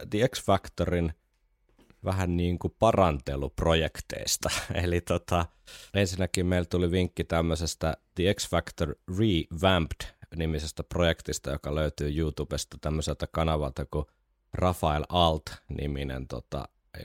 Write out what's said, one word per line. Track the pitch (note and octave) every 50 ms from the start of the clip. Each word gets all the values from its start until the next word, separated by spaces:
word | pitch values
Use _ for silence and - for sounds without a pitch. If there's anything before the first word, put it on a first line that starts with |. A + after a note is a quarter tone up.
| - -
The | G#2 G#2 A#2+
X | - - - -
Factorin | - G2 F#2+ - - - - F2 E2+ F2 E2+ E2+ D#2+ - - _ _ _ _ _ _ _ _ _ _ _ _ _ - _ _ -
vähän | F#2+ F#2+ F#2+ F#2 F2+ F2
niin | F2 F2 F2 F2 E2+
kuin | - E2+ - -
paranteluprojekteista. | A2 A2+ A2 G2 F#2+ E2+ D2 C#2 - - C#2 C#2 C#2 C2+ - - D#2+ E2 E2 E2 D#2 C#2+ - - - - - - - - - - - - - - -
<laughs> | - - E2+ F2
Eli | F2 E2+ E2+
tota, | - - F2+ F2 - - F2+ E2+ E2+ - _ _ _ - - - - - -
ensinnäkin | G2 G2+ F2+ F#2 F#2 F#2 - - F#2+ F2+
meillä | F2+ F2+ F2+ F2
tuli | - - F2+ F2+ E2+
vinkki | F2+ F#2 F2+ E2+ - - D#2+
tämmöisestä | - E2+ E2 E2 E2+ D#2+ D#2+ E2+ D2+ - - F2 D#2+ D2+ - _ _ _
The | F#2 F2 F#2+ G#2
X | - - -
Factor | F2 E2+ - - - - E2 D2 - - _ - F2+ G2
Revamped-nimisestä | A2+ A2 F2+ D#2+ - - F2 D2+ F2+ F#2+ F#2 F2 D#2+ D2+ - - - - - _ - - - D#2+ E2 D#2+ D#2 D2+ D#2+ D#2 - - D2
projektista, | - - E2+ F2 E2 D#2+ - - D2 C#2+ - - C2
joka | C#2 C#2+ - C#2 D2
löytyy | D#2 D#2 D2 - - D2 D2 D2
YouTubesta | D#2+ D#2+ D2+ C#2+ - D2 - D2 C#2 - - - C#2
tämmöiseltä | - D2+ D#2 D#2+ D2+ D#2 D2 - D#2+
kanavalta | - - D#2+ D#2+ D#2+ D#2+ D2+ D2 C2+ - - C#2
kuin | - - D2+ D2+ - _ _ _ _ _ _ _ _ -
Rafael | - F#2 F2+ F2 - F2 D#2+ D2 D2+ D2+ -
Alt-niminen, | F2 F2+ E2+ D#2+ D#2+ D#2 - - - - _ - - C#2+ C#2+ D2 C#2+ C2+ C#2+ C2+ C2 C2 C2
tota, | - - A#1+ - _ - C#2 - - _ _ _ _ - - -